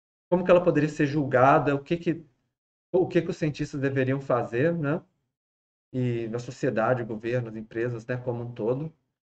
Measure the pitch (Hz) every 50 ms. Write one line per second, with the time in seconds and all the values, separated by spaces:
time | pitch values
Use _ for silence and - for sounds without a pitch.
0 | _ _ _ _ _ - 180 185 180 180 180 175 175 175 147 147 147 156 - -
1 | 151 139 135 156 139 127 127 123 127 139 151 156 135 143 143 135 139 - 170 170
2 | - 240 202 165 - - _ _ _ _ _ _ _ _ _ _ _ _ - 185
3 | 175 - - 170 - - 165 - 170 151 139 - 151 - - 143 131 139 127 135
4 | 127 127 135 139 135 - 131 117 110 - 117 120 143 170 175 170 147 139 151 190
5 | - _ _ _ _ _ _ _ _ _ _ _ _ _ _ _ _ _ - 127
6 | 127 123 120 117 117 110 110 120 - - - - - 135 107 113 110 120 127 120
7 | 113 107 113 107 117 117 123 127 120 113 107 110 110 - - 113 117 123 120 113
8 | - - 123 123 123 123 120 120 117 120 120 - 104 113 131 139 160 160 - _
9 | _ _ _ _ _